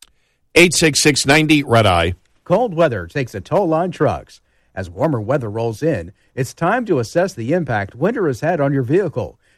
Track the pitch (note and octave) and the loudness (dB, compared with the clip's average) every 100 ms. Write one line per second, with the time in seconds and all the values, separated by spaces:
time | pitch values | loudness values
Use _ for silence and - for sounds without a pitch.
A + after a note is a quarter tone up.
0 | - _ _ _ _ - F3 - D#3+ C#3 | -20 _ _ _ _ 4 4 4 0 2
1 | D3+ C3+ - D3+ D#3 D#3 C#3+ A#2 G#2 F2 | 2 2 2 2 4 2 4 4 4 2
2 | E2+ F2+ _ _ - F3+ B3 D#3+ E3 A2 | 0 -4 _ _ -2 0 0 2 0 0
3 | E2+ D3 B2+ G2+ - E3 F#3+ D#3+ F3+ E3+ | -6 -6 -6 -8 -4 -2 0 0 -2 -2
4 | C#3+ D#2+ - - _ _ _ - F#2 F2 | -2 -2 -8 -20 _ _ _ -12 -10 -4
5 | D3 B2 G#2 C#3+ A#2 G#2+ A#2 A2 D#3 B2+ | -2 -2 -2 -2 -2 -4 -4 -4 -4 -4
6 | E2+ - _ - C3 - E3+ A#3 A3+ D#3 | -6 -16 _ -8 -8 -4 -2 0 0 -2
7 | A2+ E3+ F#3 D3+ A2+ F3 D3 A2 G2+ A#2 | 0 0 -2 -2 -2 -2 -2 -4 -6 -4
8 | F3 B3+ F4+ C3 D3+ F3 C#3 C#3 A#2+ E3+ | -2 0 -2 -2 -2 0 0 0 0 0
9 | F#3 B2+ G2 - _ | 0 -4 -8 -12 _